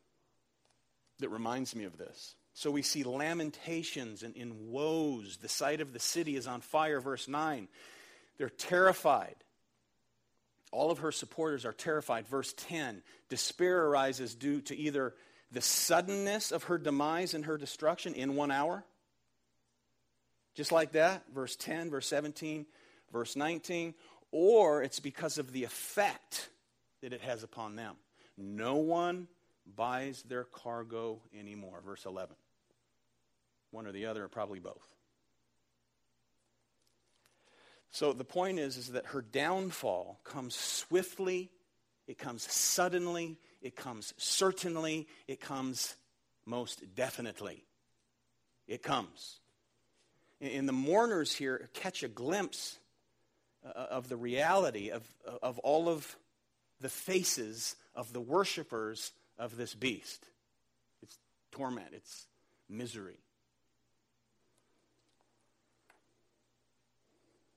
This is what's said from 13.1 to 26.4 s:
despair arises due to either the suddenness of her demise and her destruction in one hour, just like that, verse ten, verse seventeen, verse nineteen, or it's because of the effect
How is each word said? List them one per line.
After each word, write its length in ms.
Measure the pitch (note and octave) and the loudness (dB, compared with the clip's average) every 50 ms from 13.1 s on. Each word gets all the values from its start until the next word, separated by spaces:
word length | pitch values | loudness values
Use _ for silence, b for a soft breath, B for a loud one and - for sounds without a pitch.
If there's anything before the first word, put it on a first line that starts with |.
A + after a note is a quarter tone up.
| B B B - | B B B -6
despair 560 | C3 A#2+ - - - - F3+ F3+ F#3 F3+ D#3+ | -2 -2 -2 -2 2 4 6 6 8 8 8
arises 480 | D3 C#3+ C#3 C3+ C3+ C3 B2+ B2+ A2+ A#2 | 6 6 6 6 4 2 0 -4 -6 -6
due 260 | A#2 C3 C#3+ D3 C#3+ C#3 | -2 0 0 0 0 -2
to 140 | - C#3 | -4 -4
either 380 | - D3+ D3+ C#3 C#3+ C3 A#2+ A#2+ B B B B B B B | -2 0 0 2 2 2 0 -2 B B B B B B B
the 120 | A#2+ B2 - | -2 0 2
suddenness 880 | - - - - - E3+ E3+ F#3 F#3+ G3+ G3 G3 G3+ G#3 G#3+ - - - | 4 4 4 6 6 6 6 6 4 2 0 2 2 0 0 0 0 -2
of 120 | E3 - | -2 0
her 120 | - F3 | 0 0
demise 560 | E3 D3 D3+ C#3+ C#3 D3 D3+ D#3+ E3+ F#3 E3+ E3+ | 2 2 2 2 4 4 4 2 2 0 0 -2
and 140 | D#3 D3+ | -2 -2
her 100 | D#3 D#3 | -2 -2
destruction 560 | D3+ C#3+ D3 - - D#3 D#3 F3 - - F3+ - | -2 -4 -6 -6 2 4 4 4 2 0 -4 -2
in 240 | B2 B2+ C#3 C#3 | -2 0 2 2
one 140 | C#3+ D3 C#3+ | 2 2 4
hour, 340 | C3+ C#3 D3 E3 F3+ G3+ - - _ _ _ _ _ _ _ _ _ _ _ _ _ _ _ _ _ _ _ _ _ _ _ _ _ _ _ _ _ _ _ _ _ | 4 4 4 2 0 -2 -6 -12 _ _ _ _ _ _ _ _ _ _ _ _ _ _ _ _ _ _ _ _ _ _ _ _ _ _ _ _ _ _ _ _ _
just 180 | - D3 - E3+ | -6 0 4 6
like 200 | E3 D#3+ - D#3 | 6 6 6 6
that, 300 | D#3 D#3+ F3+ F#3+ F3 - - D#3 | 6 6 6 6 2 -4 -8 -6
verse 220 | C#3 C3 A#2+ - | -6 -4 -4 -6
ten, 320 | - - - D#3+ E3 E3 E3 | -8 -6 -4 -4 -4 -2 -2
verse 180 | C#3+ C3+ - | -2 -2 -2
seventeen, 600 | - D3+ C#3+ D3 D3 D3 - E3 D#3 D#3 D#3 D3+ D3+ b b b b b b b _ - | 0 0 0 0 0 -4 -6 -6 -4 -4 -6 -6 -10 b b b b b b b _ -4
verse 240 | A#2+ A#2 - - | -4 -4 -2 -2
nineteen, 580 | C#3 D3 D#3+ E3+ D#3 - - F3 E3+ E3 E3 E3 B B B B B B _ | 0 0 0 0 -2 -4 -4 -2 -2 -2 -4 -6 B B B B B B _
or 520 | - D#3 F3 G3+ A#3+ A3 G3 D#3 D3 D3 C3 | 2 6 8 10 12 12 10 10 8 6 4
it's 180 | C#3 - - | 0 -2 -4
because 360 | - C#3 - - E3 D#3 - | -6 -6 -6 -4 -4 -2 -2
of 160 | D3+ C#3 B2+ B2+ | -2 -4 -4 -4
the 120 | C3 A#2+ | -4 -4
effect 840 | A#2 - - - - - G#3 G3+ F3+ C3 - - _ - - | -4 -4 -8 -8 -2 0 2 2 2 0 -4 -8 _ -8 -8